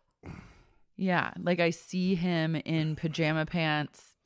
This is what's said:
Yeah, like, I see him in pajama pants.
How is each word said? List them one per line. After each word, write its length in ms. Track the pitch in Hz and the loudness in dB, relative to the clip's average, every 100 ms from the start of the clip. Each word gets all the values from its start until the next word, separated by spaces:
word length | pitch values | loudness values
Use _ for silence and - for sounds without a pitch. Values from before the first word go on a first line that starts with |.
| _ _ - - - - - _ _ - | _ _ -16 -16 -16 -20 -20 _ _ -4
Yeah, 360 | 185 170 - - | 0 2 0 -2
like, 220 | 175 175 | 0 4
I 80 | 170 | 2
see 440 | - - 185 180 | 0 -4 0 2
him 420 | 190 180 170 160 156 | 2 2 2 2 0
in 400 | - 160 156 151 | 0 0 0 -2
pajama 480 | 160 151 156 160 | -2 0 0 0
pants. 680 | 156 170 160 151 147 - - - | 0 0 2 0 -2 -8 -20 -6